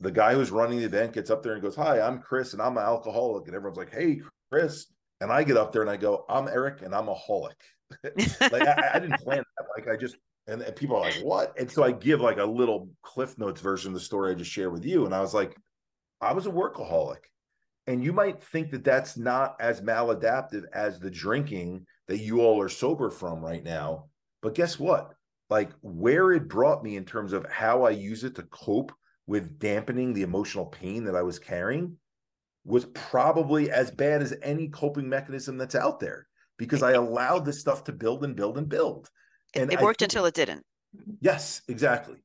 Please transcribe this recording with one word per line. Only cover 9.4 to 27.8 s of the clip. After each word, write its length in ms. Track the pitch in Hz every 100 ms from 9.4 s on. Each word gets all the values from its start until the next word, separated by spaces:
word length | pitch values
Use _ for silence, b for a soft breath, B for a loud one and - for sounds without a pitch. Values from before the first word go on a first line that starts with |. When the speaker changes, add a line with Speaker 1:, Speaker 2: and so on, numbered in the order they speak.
| 120 -
Speaker 1:
that. 80 | - 110
Like, 120 | 110
I 80 | 110
just, 200 | 123 - _ _ -
and, 160 | 113
and 120 | 117
people 220 | - 139 107
are 60 |
like, 180 | 85 -
"What?" 320 | 92 95 - -
And 120 | 127
so 120 | 156
I 100 | 127
give, 280 | 120 127 147
like, 180 | 120 107
a 60 |
little 460 | 104 120 120 104 92 -
Cliff 340 | - - 131 -
Notes 220 | 101 90
version 300 | 95 95 95
of 40 |
the 100 | 90
story 280 | - 101 95
I 20 |
just 160 | 87 85
shared 220 | - 92
with 120 | 85
you. 200 | 120 180
And 100 | 101
I 60 | 95
was 140 | 98
like, 220 | 107 95 - _ _ _ _ _ -
"I 120 | 110
was 140 | 175 196
a 40 |
workaholic." 760 | 175 196 - 98 82 69 - _ _ _ _ _ _ -
And 140 | 127
you 80 | 135
might 280 | 185 202 185
think 300 | - 160 156
that 140 | 135
that's 320 | 135 131 - 120
not 400 | 120 127 131 -
as 220 | 117 113
maladaptive 840 | 104 113 117 101 113 131 127 104 82
as 280 | 104 104 87
the 100 | 95
drinking 760 | 87 92 131 147 95 87 92 92 b -
that 120 | 101
you 220 | 107 117
all 220 | 117 107
are 60 | 95
sober 420 | - 127 156 113
from 300 | - 90 82
right 240 | 80 82
now. 460 | 78 80 76 80 - _ _ _
But 120 | 110
guess 240 | - 170 -
what? 340 | 160 160 - - _ _ -
Like, 240 | 107 101 -
where 500 | 101 82 113 160 185
it 140 | 170 -
brought 380 | 101 139 143
me 100 | 107
in 100 | 101
terms 280 | 92 113 101
of 120 | 95 -
how 320 | - 110 123